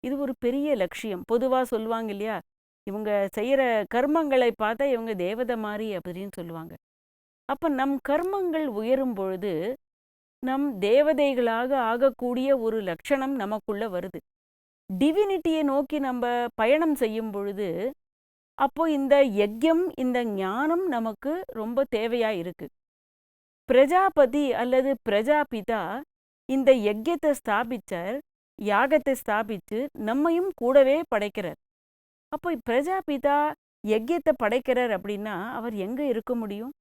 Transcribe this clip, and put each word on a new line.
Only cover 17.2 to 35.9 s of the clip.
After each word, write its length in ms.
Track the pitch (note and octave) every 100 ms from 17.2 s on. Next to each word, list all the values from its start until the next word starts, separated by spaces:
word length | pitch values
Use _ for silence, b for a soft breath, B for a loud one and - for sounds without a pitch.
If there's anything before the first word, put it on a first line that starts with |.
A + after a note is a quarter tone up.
| A3
பொழுது, 600 | G3+ G3+ G3 G3+ E3+ A#3 - _ _ _ _ _
அப்போ 380 | - C4+ - E4
இந்த 340 | D4 C4+ C#4+ C#4
யஜ்யம், 680 | G3+ G#3 A3+ D#4 E4 F4+ -
இந்த 300 | B3+ B3 A#3+
ஞானம் 640 | G3 F#3+ A3 D4+ E4+ F#4
நமக்கு 560 | B3 A3+ G#3+ C#4 E4+ -
ரொம்ப 360 | A3+ A3 A#3+ C#4 A3
தேவையா 340 | A3+ A#3+ A3
இருக்கு. 380 | G3+ E3+ E3+ - _ _ _ _ _ _ _ _ _ -
பிரஜாபதி 880 | B3+ C#4 F4+ G4 - C4 C#4+ C#4+
அல்லது 420 | A3+ B3 B3+ C4 C4 -
பிரஜாபிதா 920 | G#3 A3+ D4+ C#4+ A3+ G3 A3+ E3+ A3+ D4 _ _ _ -
இந்த 260 | C4+ C4+
யஜ்யத்தை 600 | C4 G#3 G#3+ A#3+ E4+ D#4 C#4 -
ஸ்தாபிச்சார், 720 | G#3 A#3 A#3+ - F3+ F3+ C4 - _ _ -
யாகத்தை 540 | G#3 G3+ C4 D#4 C4 B3+ -
ஸ்தாபிச்சு 600 | G#3 A3 G#3 - G#3+ C#4+
நம்மையும் 580 | - G#3+ B3+ D#4+ E4+ F#4+ -
கூடவே 460 | A#3+ C4+ C4 D4 E4+ G#3+
படைக்கிறார். 400 | G#3 - F3+ C#3 _ _ _ _ _ _ _
அப்போ 280 | D4+ F4 D4 -
பிரஜாபிதா 840 | A#3+ D4 F#4+ E4+ C#4 C#4+ C#4+ D4+ - _ _ G#3
யஜ்யத்தை 460 | G#3+ A3+ E4+ D#4 C#4+
படைக்கிறார் 460 | A3 B3 B3+ B3 B3
அப்படின்னா, 600 | G3 G3+ G#3 G#3+ F#3 G#3+
அவர் 220 | C4 A#3
எங்க 320 | G#3 F#3+